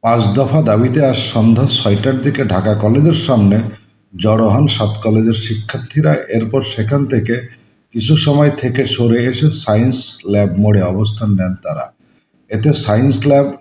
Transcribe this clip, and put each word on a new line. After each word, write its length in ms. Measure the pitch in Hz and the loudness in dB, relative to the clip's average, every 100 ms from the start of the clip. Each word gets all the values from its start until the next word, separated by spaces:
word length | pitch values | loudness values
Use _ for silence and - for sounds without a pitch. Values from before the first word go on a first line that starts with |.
পাঁচ 260 | 117 117 104 | 2 2 2
দফা 340 | 110 135 156 | 0 2 2
দাবিতে 440 | 131 107 127 131 135 | 2 2 2 2 0
আজ 100 | 127 | 0
সন্ধ্যা 500 | - 113 110 113 143 | -2 2 4 4 2
ছয়টার 560 | - 110 101 120 131 | 0 0 0 0 -2
দিকে 220 | 131 147 | -2 -2
ঢাকা 300 | 117 92 101 | -2 0 0
কলেজের 380 | 107 104 127 156 | 0 2 2 2
সামনে 460 | 160 - 123 101 107 113 - _ _ _ 95 | 2 0 2 4 2 -2 -10 _ _ _ -4
জড়ো 320 | 110 110 113 | 0 2 2
হন 180 | 196 151 | 2 2
সাত 320 | - 107 - | 0 -2 -2
কলেজের 300 | 113 110 113 | 0 0 2
শিক্ষার্থীরা। 800 | 107 - 110 - 131 120 151 156 | -2 -4 -8 -8 -10 -6 -2 0
এরপর 480 | 151 - 113 110 135 | 0 -2 -4 -2 -4
সেখান 440 | - - 107 143 131 | -4 -6 -2 -2 0
থেকে 420 | 123 110 120 123 - _ _ _ | -2 -2 -6 -8 -20 _ _ _
কিছু 240 | 117 110 156 | -6 0 2
সময় 340 | 151 143 147 | 2 2 2
থেকে 340 | 143 127 127 | 0 -4 -2
সরে 400 | 131 - 117 117 | -4 0 0 2
এসে 260 | 123 123 156 | 0 0 0
সায়েন্স 680 | - - 107 117 - - - 92 | 0 0 2 2 0 -4 -8 -2
ল্যাব 240 | 101 101 90 | 0 0 0
মোড়ে 240 | 104 104 | 2 2
অবস্থান 480 | 90 92 107 - 107 | 0 -2 -4 -2 -2
নেন 240 | 95 92 | 0 -2
তারা। 380 | 92 - 76 62 _ _ _ _ _ _ | -6 -8 -10 -10 _ _ _ _ _ _
এতে 240 | 107 135 | -2 0
সায়েন্স 540 | 143 - 107 135 - 147 | 0 0 2 2 2 2
ল্যাব 260 | 139 143 - | 2 2 -4